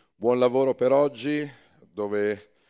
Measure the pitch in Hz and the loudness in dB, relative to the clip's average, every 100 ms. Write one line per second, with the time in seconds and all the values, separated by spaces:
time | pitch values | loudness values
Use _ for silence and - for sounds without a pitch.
0 | _ - 113 123 123 127 135 - 127 139 | _ -4 0 2 2 2 0 0 2 2
1 | 147 120 139 147 147 - _ _ _ 104 | 2 -2 -6 -6 -8 -14 _ _ _ -8
2 | 104 104 104 98 - _ | -4 -2 -2 -4 -10 _